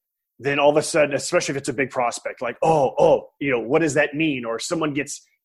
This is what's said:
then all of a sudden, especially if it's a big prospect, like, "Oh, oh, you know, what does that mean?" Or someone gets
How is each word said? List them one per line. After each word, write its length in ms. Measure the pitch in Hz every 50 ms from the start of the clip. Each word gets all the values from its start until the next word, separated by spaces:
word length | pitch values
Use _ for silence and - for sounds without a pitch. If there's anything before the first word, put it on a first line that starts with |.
| _ _ _ _ _ _ _ -
then 200 | 113 143 143 143
all 120 | 143 147
of 60 | 147
a 60 | 151 147
sudden, 320 | - - 165 151 143 143
especially 380 | 131 - - - 175 160 - 147
if 40 | 139
it's 100 | 139 -
a 60 | 131
big 160 | 110 135 123
prospect, 500 | - 131 123 117 110 - - 110 101 -
like, 160 | 131 120 120 - -
"Oh, 320 | 160 160 151 143 - - -
oh, 320 | - 165 143 110 - - _ -
you 100 | 143 139
know, 100 | 131 120
what 200 | 110 110 139 160
does 140 | 165 156 131
that 200 | 151 147 147 147
mean?" 300 | 147 160 160 143 127 120
Or 140 | 113 113 113
someone 360 | - - 175 165 160 156 139
gets 320 | 143 139 143 - - _ _ _ _ _